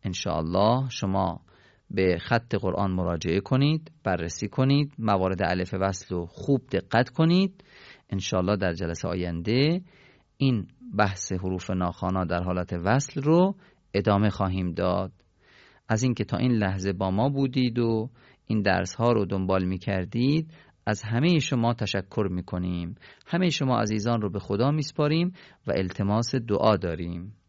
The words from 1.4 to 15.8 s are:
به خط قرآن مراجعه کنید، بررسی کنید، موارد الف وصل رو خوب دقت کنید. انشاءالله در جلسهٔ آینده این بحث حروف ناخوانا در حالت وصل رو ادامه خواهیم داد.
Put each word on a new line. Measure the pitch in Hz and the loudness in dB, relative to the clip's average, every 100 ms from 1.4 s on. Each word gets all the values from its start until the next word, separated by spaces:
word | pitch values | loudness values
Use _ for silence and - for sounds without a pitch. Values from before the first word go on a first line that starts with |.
| _ _ _ _ _ | _ _ _ _ _
به | 95 95 87 | 0 2 2
خط | - 117 117 | 0 -2 0
قرآن | 101 95 90 98 | -4 -2 -2 -2
مراجعه | 92 87 85 78 90 | 0 -2 -2 0 -2
کنید، | - 131 143 156 156 _ | 0 0 2 0 -6 _
بررسی | - 90 85 - 104 | -4 -2 -4 -6 -6
کنید، | - 131 139 143 - | 0 2 2 0 -4
موارد | 110 98 92 92 | 0 2 2 0
الف | 90 90 90 98 | 0 0 -2 0
وصل | 95 92 - | -2 -2 -6
رو | 90 85 | -6 -6
خوب | - - 135 - | -8 0 0 0
دقت | - - 117 127 | -4 0 0 0
کنید. | - 160 175 190 - - - - - _ | 2 2 4 2 -4 -20 -20 -20 -20 _
انشاءالله | 98 95 95 90 104 | -6 -2 0 0 0
در | 92 | 0
جلسهٔ | 85 85 82 85 | -2 -4 -4 -4
آینده | 90 87 82 82 120 143 175 180 - - _ _ _ | -4 -4 -4 0 2 2 0 -4 -20 -20 _ _ _
این | 139 120 92 _ - 104 | 0 0 -4 _ -10 0
بحث | 104 95 - | 0 0 -6
حروف | 92 92 92 - | -4 -2 -4 -4
ناخوانا | 92 87 87 90 95 | -2 -2 -2 -4 -2
در | 87 87 | -2 -2
حالت | 90 90 87 87 | -2 -4 -4 -4
وصل | 87 127 143 - | 0 0 0 -4
رو | 143 165 185 196 - _ _ | 2 4 4 0 -14 _ _
ادامه | 101 101 101 107 | -2 2 4 4
خواهیم | - 95 92 90 | 2 -2 0 -2
داد. | 85 90 92 95 - _ _ _ - - _ | 0 0 0 -4 -10 _ _ _ -20 -20 _